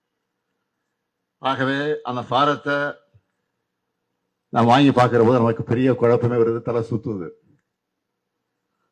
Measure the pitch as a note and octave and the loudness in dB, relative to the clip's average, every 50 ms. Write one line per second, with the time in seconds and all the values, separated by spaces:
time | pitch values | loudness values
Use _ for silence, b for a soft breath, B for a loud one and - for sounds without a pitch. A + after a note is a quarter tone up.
0 | _ _ _ _ _ _ _ _ _ _ _ _ _ _ _ _ _ _ _ _ | _ _ _ _ _ _ _ _ _ _ _ _ _ _ _ _ _ _ _ _
1 | _ _ _ _ _ _ _ _ C3 C3 C3+ B2 C3 C3 C3+ C#3 C#3+ D3+ D3+ D3 | _ _ _ _ _ _ _ _ -6 -4 -4 -2 -2 -2 -2 -2 -4 -4 -6 -6
2 | - B2 B2 B2 A2+ - B2+ C#3+ C#3+ D3 C#3+ C#3 - D3 C#3+ C#3+ C#3+ D3 - - | -6 -8 -8 -8 -6 -2 0 0 2 2 0 -2 -4 -4 -4 -4 -4 -6 -8 -12
3 | _ _ _ _ _ _ _ _ _ _ _ _ _ _ _ _ _ _ _ _ | _ _ _ _ _ _ _ _ _ _ _ _ _ _ _ _ _ _ _ _
4 | _ _ _ _ _ _ _ _ _ _ - A#2+ A#2 A#2 A#2+ C3+ C#3+ C#3 B2 B2 | _ _ _ _ _ _ _ _ _ _ -2 0 4 4 4 6 4 4 4 4
5 | B2 B2 A#2+ A#2+ A2+ A2+ B2+ B2 A#2 A#2 A2+ - A#2 - A#2 A#2 C3 C3+ B2 - | 2 2 2 2 4 4 4 4 2 0 -2 -2 -4 -4 -2 0 0 0 0 2
6 | A#2+ A#2 A#2 A2+ A#2+ A#2+ B2 A#2+ A2+ A2+ A#2 A#2 - - A#2 A#2+ A2+ - - G#2+ | 2 2 2 2 0 0 0 0 0 0 0 -2 -4 -4 -4 -4 -4 -4 -6 -6
7 | - C3 G#2+ F#2+ E2+ D#2 - _ _ _ _ _ _ _ _ _ _ _ _ _ | -6 -8 -8 -8 -10 -12 -14 _ _ _ _ _ _ _ _ _ _ _ _ _
8 | _ _ _ _ _ _ _ _ _ _ _ _ _ _ _ _ _ _ | _ _ _ _ _ _ _ _ _ _ _ _ _ _ _ _ _ _